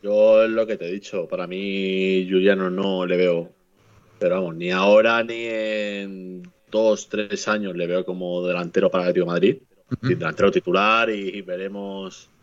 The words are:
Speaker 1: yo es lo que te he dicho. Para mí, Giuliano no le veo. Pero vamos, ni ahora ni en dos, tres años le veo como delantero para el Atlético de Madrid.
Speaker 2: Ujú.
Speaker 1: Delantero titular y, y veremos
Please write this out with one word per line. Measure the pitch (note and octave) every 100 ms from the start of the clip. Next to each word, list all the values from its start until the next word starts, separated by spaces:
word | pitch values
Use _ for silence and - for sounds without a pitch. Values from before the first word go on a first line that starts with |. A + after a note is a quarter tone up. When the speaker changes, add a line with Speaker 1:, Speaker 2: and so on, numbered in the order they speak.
Speaker 1:
yo | G2+ G#2 A2 A2
es | A2
lo | A2 A2
que | G#2
te | E2+
he |
dicho. | G2 - G2 E2+
Para | F2+ F2+
mí, | F#2 G2+ G2 F#2+ F#2+ F#3+ F#3+ F#2
Giuliano | F#2+ F#2+ G2 F#2
no | F2+ G2 F#2 F2+
le | F2+
veo. | F2+ E2+ E2+ _ _ _ _ _ _ _
Pero | F2+ F#2
vamos, | F2+ E2
ni | F2
ahora | F#2 G2 G#2+ A2+ A#2
ni | A2+ A2+ A#2
en | A2+ A2 G#2+ G#2 G2+ G2 F#2+ F#2 F#2 F2+ _ _
dos, | G#2+ A2 G#2 -
tres | G#2+ G#2 G2+ -
años | G#2+ G2+ F2
le | E2+
veo | F2+ F#2
como | F#2 F2+ F2+ F2+
delantero | F2 F2 F#2 F#2
para | F#2
el | F2+
Atlético | F2 F2
de |
Madrid. | F2 G2 - _ _ _
Speaker 2:
Ujú. | - - -
Speaker 1:
Delantero | E2 D#2+ G2+
titular | F#2+ F2 F#2+ G#2 A2+ A2+
y, | G#2 F#2+ G2+
y |
veremos | F2+ F2+ F#2+ G2+ G2+ G2 F#2+ - - _